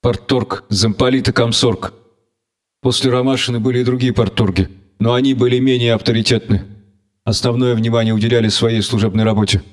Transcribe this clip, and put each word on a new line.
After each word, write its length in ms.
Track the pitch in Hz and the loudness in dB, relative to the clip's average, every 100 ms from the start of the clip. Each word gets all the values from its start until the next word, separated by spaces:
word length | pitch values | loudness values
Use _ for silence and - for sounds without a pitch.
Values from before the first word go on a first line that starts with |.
Партторг, 600 | 123 98 - 127 117 - _ | -2 -4 -2 -4 -2 -10 _
замполит 600 | 98 110 101 127 131 - | -2 -2 0 0 2 0
и 20 | |
комсорг. 640 | 117 117 110 123 - - - _ _ _ _ _ _ _ _ | 0 0 2 0 0 -8 -12 _ _ _ _ _ _ _ _
После 260 | 127 123 131 | -2 0 0
Ромашина 500 | 123 131 131 - 120 | 0 0 -2 -2 -2
были 200 | 117 123 | 0 0
и 40 | |
другие 300 | 123 127 123 | 0 0 0
партторги, 560 | 110 101 - 104 92 92 - _ _ | 0 -2 0 0 0 -2 -6 _ _
но 140 | 117 | 0
они 200 | 123 135 | 2 2
были 240 | 127 123 123 | 2 2 2
менее 380 | 131 123 120 | 2 2 2
авторитетны. 680 | 110 - 113 107 113 - 98 - - _ _ _ _ | 0 0 0 0 -2 0 -4 -4 -20 _ _ _ _
Основное 500 | - 104 123 120 123 | -6 -2 -2 0 0
внимание 400 | 113 113 117 113 | 0 0 0 0
уделяли 360 | 107 113 120 110 | 0 2 2 2
своей 340 | - 117 113 | 0 0 0
служебной 400 | 101 117 107 104 | 0 0 0 0
работе. 400 | 110 107 104 98 - | 0 2 0 -2 -4